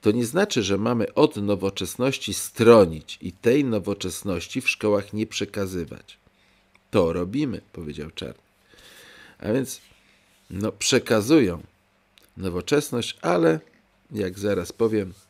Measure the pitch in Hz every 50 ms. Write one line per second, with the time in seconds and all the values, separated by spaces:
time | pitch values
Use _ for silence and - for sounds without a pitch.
0 | - 110 107 120 120 110 123 170 202 208 - - 104 92 98 95 104 113 123 117
1 | 104 - - - 147 151 - 107 101 101 101 90 - 98 95 - 98 87 - -
2 | 123 135 131 - - 113 95 - - - - - 117 113 120 110 98 82 80 78
3 | - - - - - 90 85 _ - 117 120 147 143 131 113 104 87 101 101 101
4 | - 92 87 - - 101 92 85 85 - - 135 123 - - - - 107 104 101
5 | 101 - - 104 110 110 - - 104 101 - 104 98 95 95 90 82 76 - -
6 | - _ - _ _ _ _ _ _ _ _ _ _ _ _ _ _ _ - 107
7 | 87 82 82 87 87 90 104 139 151 135 104 82 - _ _ - 85 76 76 76
8 | - 65 - - - 65 - _ _ _ _ _ _ _ - - - - - -
9 | - - - - - - - _ - 101 107 131 131 123 - - - _ - _
10 | _ _ _ _ _ _ _ _ _ _ - 90 101 107 - - - - - 123
11 | - - 123 110 104 117 156 160 127 92 85 80 - - _ _ _ _ _ _
12 | _ _ _ _ _ _ _ - 95 95 87 90 87 - - 165 147 - - 120
13 | 110 - - _ - 170 175 175 165 165 160 160 - _ _ _ _ _ _ _
14 | _ _ - 107 101 92 92 98 98 104 101 92 87 - - _ 117 113 107 107
15 | 98 92 90 _ _ _